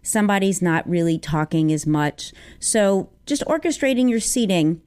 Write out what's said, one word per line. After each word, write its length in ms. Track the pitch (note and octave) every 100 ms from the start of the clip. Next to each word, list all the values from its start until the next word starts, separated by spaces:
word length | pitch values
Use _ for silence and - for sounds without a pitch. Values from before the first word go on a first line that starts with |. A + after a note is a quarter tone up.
Somebody's 580 | - A3 G#3 G3 F#3+ F#3+
not 280 | F3 D#3+ -
really 300 | F3 E3+ D#3+
talking 540 | - D3+ D3+ D#3+ D#3
as 140 | D3+ D3+
much. 460 | D3+ D3 - - - - -
So 520 | - A3+ G3+ G3 F#3+ _ -
just 180 | C#4+
orchestrating 680 | - D#4 E4+ - C4+ B3+ B3+
your 100 | A3+
seating 640 | - B3+ A3 F3+ D#3 E3